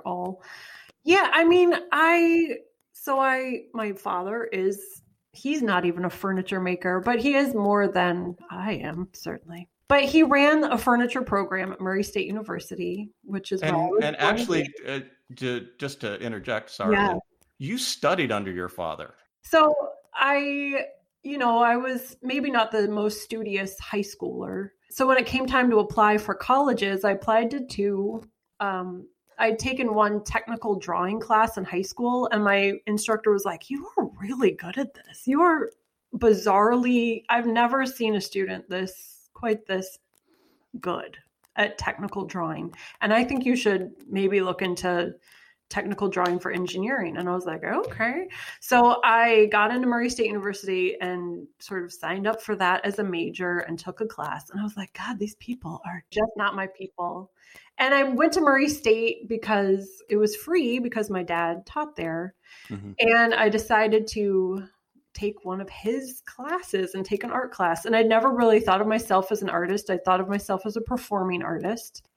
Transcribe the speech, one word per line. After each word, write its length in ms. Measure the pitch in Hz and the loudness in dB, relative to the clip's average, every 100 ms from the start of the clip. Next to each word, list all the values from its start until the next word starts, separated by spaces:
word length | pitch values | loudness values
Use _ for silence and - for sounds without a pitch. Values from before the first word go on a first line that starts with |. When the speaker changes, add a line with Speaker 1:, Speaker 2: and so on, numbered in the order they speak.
| - | -8
Speaker 1:
all. 360 | 180 180 185 - - - - - _ | -6 -8 -10 -16 -20 -20 -20 -20 _
Yeah, 260 | 302 381 339 | 2 4 4
I 100 | 302 | 4
mean, 300 | 339 359 349 339 349 | 6 8 6 4 0
I, 680 | 294 320 339 339 339 320 - - _ _ | 2 4 6 4 4 2 -4 -12 _ _
so 260 | - - 269 | -12 -2 2
I, 440 | 269 262 262 247 - | 2 2 -2 -6 -8
my 180 | 233 214 | -6 -6
father 500 | 196 208 180 190 233 226 | -4 -4 -4 -4 -6 -4
is, 560 | 190 190 196 - - _ _ _ | -2 -2 -2 -10 -20 _ _ _
he's 280 | - 269 302 | -8 -4 -2
not 220 | 226 180 175 | 0 2 0
even 200 | 175 180 | -2 -4
a 40 | |
furniture 520 | - 196 185 185 190 | -4 -4 -4 -2 -4
maker, 400 | 180 175 180 185 | -2 -2 -2 -2
but 180 | 196 226 | 0 0
he 160 | 269 277 | 2 2
is 180 | 277 | 2
more 340 | 226 202 202 202 | 0 2 2 2
than 480 | 190 180 175 175 180 - | 2 0 0 -4 -10 -12
I 240 | 180 202 | -8 -6
am, 360 | 170 - 160 185 | -6 -6 -8 -10
certainly. 540 | - 170 160 165 170 180 _ - | -12 -12 -12 -14 -18 -18 _ 2
But 140 | 277 277 | 2 6
he 180 | 311 | 6
ran 400 | 302 285 285 311 | 6 6 6 4
a 140 | 294 247 | 2 0
furniture 440 | 262 240 240 262 | 2 2 2 -2
program 500 | 254 196 196 190 190 | -2 -2 -2 -4 -6
at 80 | - | -6
Murray 220 | 185 190 | -4 -2
State 220 | 202 208 190 | -2 -4 -4
University, 840 | 208 214 175 - 185 175 190 208 _ | -6 -8 -10 -10 -8 -6 -6 -10 _
which 280 | - 196 - | -10 -10 -6
is 100 | 190 | -4
where 80 | 156 | 0
Speaker 2:
And, 40 | 170 | 0
Speaker 1:
I 80 | 180 | 0
was 140 | 208 | 0
Speaker 2:
and 140 | 151 - | 0 0
Speaker 1:
born. 120 | 147 | 0
Speaker 2:
actually, 400 | 220 233 165 139 - 127 | 0 0 -2 -2 -8 -8
uh, 120 | 135 131 _ - 123 | -8 -10 _ -20 -8
to, 300 | 127 123 95 - | -4 -4 -6 -10
just 240 | 139 139 | -10 -8
to 160 | 113 101 | -8 -6
interject, 500 | 117 107 92 110 - | -6 -8 -4 -6 -6
sorry, 240 | - 98 196 | -4 0 2
Speaker 1:
Yeah. 200 | 202 180 - _ _ - | 2 -2 -10 _ _ -12
Speaker 2:
you 200 | 139 247 | -8 -6
studied 540 | 254 - 147 180 131 | -6 -2 0 2 0
under 200 | 104 98 | -2 -4
your 180 | 90 90 | -6 -8
father. 440 | - 85 78 78 - _ _ | -6 -6 -6 -12 -18 _ _
Speaker 1:
So 320 | - 320 302 294 - - _ | 2 4 4 2 -4 -10 _
I, 720 | - 269 285 285 285 285 277 - - _ _ | -2 0 2 0 -4 -4 -4 -6 -14 _ _
you 140 | 277 285 | -10 -2
know, 220 | 240 233 | 0 4
I 160 | 233 240 | 4 2
was 400 | 254 254 - - | 0 -6 -8 -12
maybe 280 | 247 277 285 | -6 -4 0
not 220 | 240 220 | 0 0
the 160 | 220 208 | 2 0
most 340 | 208 214 208 | 0 -2 -4
studious 560 | - 226 208 196 196 - | -10 -8 -4 -4 -6 -10
high 200 | - 208 | -8 -6
schooler. 680 | 202 - 175 185 185 190 196 _ _ | -6 -6 -8 -6 -6 -6 -8 _ _
So 160 | - 262 | -2 2
when 120 | 262 | 2
it 80 | 240 | 2
came 200 | 262 262 | -2 0
time 220 | 262 247 | 2 4
to 80 | 214 | 4
apply 380 | 208 - 208 214 | 4 4 4 4
for 140 | 208 | 0
colleges, 720 | 190 - 262 285 247 196 190 | -4 2 4 4 2 0 0
I 80 | 202 | 0
applied 400 | 196 - 220 233 | 0 2 2 2
to 140 | 285 254 | -2 -6
two. 580 | - 202 196 202 226 - _ _ - | -2 -2 0 -2 -6 -12 _ _ -8
Um, 480 | 202 185 180 180 - _ _ - | -4 -4 -6 -10 -16 _ _ -2
I'd 220 | 226 220 | 0 0
taken 340 | 262 254 247 | -2 -2 0
one 300 | 214 208 208 | 2 2 2
technical 560 | 208 - - 233 226 190 | -2 -4 -4 -6 -2 -4
drawing 400 | 180 175 180 214 | -2 -2 -2 -2
class 380 | 214 220 226 220 | 2 4 2 0
in 80 | 185 | -6
high 160 | 175 | -4
school, 480 | 190 - 240 247 247 | -6 -4 -2 0 0
and 100 | 214 | 0
my 320 | 202 196 196 196 - | 4 4 2 0 -2
instructor 440 | 208 - 214 214 | -2 0 0 2
was 120 | 202 | 2
like, 260 | 202 165 - | 0 -6 -8
"You 160 | 285 392 - | -10 -6 -4
are 80 | - - | -4 -4
really 300 | 202 254 214 | -8 2 2
good 260 | - 170 262 | 2 -6 -6
at 160 | 277 | -8
this. 340 | - - - - | -8 -20 -10 0
You 140 | 285 | 4
are 300 | 349 311 - - _ _ _ 247 | 4 4 -2 -10 _ _ _ 0
bizarrely, 1080 | 226 196 202 196 214 247 247 247 233 226 - | 4 4 4 6 6 4 4 2 2 -2 0
I've 160 | 240 233 | 0 2
never 380 | 226 240 269 262 | 2 2 2 -2
seen 300 | 262 220 208 | -2 0 0
a 60 | |
student 480 | 185 196 190 185 - | -2 -4 -4 -6 -8
this, 600 | 180 190 - - - _ | -6 -6 -10 -20 -20 _
quite 320 | - 233 214 - | -8 -4 -4 -4
this 300 | 190 190 - _ _ _ _ _ _ _ - | -6 -6 -14 _ _ _ _ _ _ _ -10
good 380 | 180 - - - _ _ _ - | -6 -6 -8 -16 _ _ _ -2
at 220 | 208 - | -2 -2
technical 480 | - - 202 202 180 | -6 -4 -6 -8 -8
drawing. 480 | 185 165 156 170 - - - | -6 -6 -6 -10 -14 -20 -4
And 120 | 208 | 2
I 100 | 220 | 2
think 220 | 247 269 254 | 2 0 0
you 100 | 247 | 2
should 360 | 214 190 180 - - | 2 0 -2 -12 -8
maybe 340 | 196 196 196 | -2 2 2
look 200 | 185 180 | 0 -2
into 520 | 185 180 185 175 - - _ _ _ _ - | -4 -2 -2 0 -2 -6 _ _ _ _ -10
technical 380 | - 202 202 202 | -6 -6 -2 -2
drawing 320 | 185 180 175 | 0 0 -2
for 120 | 185 | -4
engineering." 640 | 180 180 185 208 269 175 160 | -4 -4 -4 -4 -2 -4 -6
And 100 | 180 | -4
I 60 | |
was 120 | 180 175 | -4 -4
like, 180 | 160 | -6
"Okay." 640 | 165 262 508 - 226 294 370 - - - | -4 -4 -4 -4 -4 -4 -8 -12 -16 -12
So 380 | - 247 240 240 | 2 6 8 6
I 440 | 247 226 233 220 214 | 4 6 6 6 6
got 200 | 214 214 | 4 2
into 140 | 247 254 | 2 0
Murray 220 | 240 247 | 0 0
State 180 | 240 214 | -2 -2
University 680 | 208 202 196 196 185 180 - | -2 -6 -6 -4 0 0 -2
and 480 | 180 180 175 170 147 _ | -6 -6 -6 -10 -14 _
sort 240 | - 190 | -10 -8
of 80 | 175 | -8
signed 340 | - 160 190 202 | -8 -6 -2 -2
up 140 | 226 | -2
for 140 | - 208 | -4 0
that 280 | 185 185 202 | 2 2 -2
as 140 | 202 | -4
a 40 | |
major 560 | 202 170 170 170 180 175 | -4 -4 -6 -4 -4 -4
and 180 | 165 170 | -4 -8
took 220 | - - | -10 -8
a 40 | 220 | -8
class. 440 | - 147 143 - | -6 -8 -8 -10
And 100 | 202 | -6
I 40 | |
was 140 | 208 202 | -6 -6
like, 160 | 190 | -12
"God, 240 | - 202 208 | -10 -8 -6
these 160 | 214 - | -8 -8
people 460 | - 247 160 170 185 | -12 -10 -10 -12 -12
are 180 | 180 - | -14 -8
just 200 | 202 226 214 | -2 -2 0
not 180 | 202 196 | -2 -2
my 120 | 190 | -8
people." 640 | 190 190 - 175 180 190 _ _ - - - | -10 -14 -8 -8 -8 -14 _ _ -20 -10 -2
And 160 | 269 | 2
I 100 | 277 | 4
went 300 | 269 254 320 | 4 4 2
to 80 | 370 | 4
Murray 280 | 302 269 294 | 4 4 4
State 580 | 294 226 226 226 - - | 2 2 2 2 -4 -6
because 600 | 220 214 208 196 196 196 - - | -6 0 2 2 2 -2 -14 -2
it 60 | 208 | 2
was 180 | 214 - | 2 0
free 440 | - 359 247 247 | -2 0 0 -2
because 300 | 240 233 208 | -2 -4 -4
my 140 | 185 | -4
dad 420 | 175 170 170 170 - | -2 -2 -2 -4 -8
taught 300 | 302 302 302 | -8 -8 -6
there. 360 | 165 165 180 - _ - - | -6 -6 -8 -12 _ -20 -12
Speaker 3:
Mm-hmm. 220 | 104 101 - | -12 -6 0
Speaker 1:
And 340 | 226 233 233 | 4 6 4
I 160 | 226 220 | 4 2
decided 580 | 214 - 220 220 214 220 | 2 2 2 4 2 0
to 500 | 214 202 190 185 190 190 _ _ _ _ | -2 0 2 0 -2 -8 _ _ _ _
take 300 | - 208 208 | -6 -6 -6
one 160 | 185 185 | -8 -8
of 100 | 190 | -10
his 520 | - 214 269 262 254 - | -8 -4 -4 -6 -14 -18
classes 680 | - 277 359 359 190 180 | -14 -6 -6 -4 -4 -4
and 120 | 190 185 | -6 -4
take 180 | 208 240 | -4 -2
an 60 | |
art 200 | 247 254 | -4 -4
class. 320 | - 175 170 - | 0 0 0 2
And 80 | 226 | 4
I 60 | |
never 260 | 220 226 269 | 6 6 4
really 300 | 240 226 214 | 4 6 6
thought 180 | 214 190 | 6 2
of 60 | 214 | 4
myself 420 | 220 226 190 190 | 0 2 2 2
as 100 | 208 | -2
an 80 | 196 | 0
artist. 400 | 170 175 208 - | 0 0 -2 -2
I 80 | 180 | -2
thought 240 | 180 185 | 2 2
of 60 | 190 | 2
myself 360 | 202 - 190 214 | -2 -2 -4 -4
as 100 | 220 | -6
a 40 | |
performing 600 | 220 247 - 202 185 180 | -4 -6 -4 -2 -2 -2
artist. 580 | 165 165 175 233 - - _ | -4 -4 -4 -6 -10 -20 _